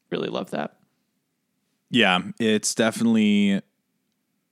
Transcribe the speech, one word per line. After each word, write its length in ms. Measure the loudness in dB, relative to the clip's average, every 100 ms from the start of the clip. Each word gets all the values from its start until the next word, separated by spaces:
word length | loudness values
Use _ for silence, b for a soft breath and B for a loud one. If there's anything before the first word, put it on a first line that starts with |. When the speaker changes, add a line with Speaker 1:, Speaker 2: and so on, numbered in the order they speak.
| -10
Speaker 1:
really 200 | -6 -6
love 200 | -6 -8
that. 260 | -8 -8 _ _ _ _ _ _ _ _ _ _ _ -4
Speaker 2:
Yeah, 320 | 2 4 2 -2 -4
it's 360 | -2 0 -2
definitely, 840 | -2 -2 0 0 2 2 2 2 0 -4 _ _ _ _ _ _ _ _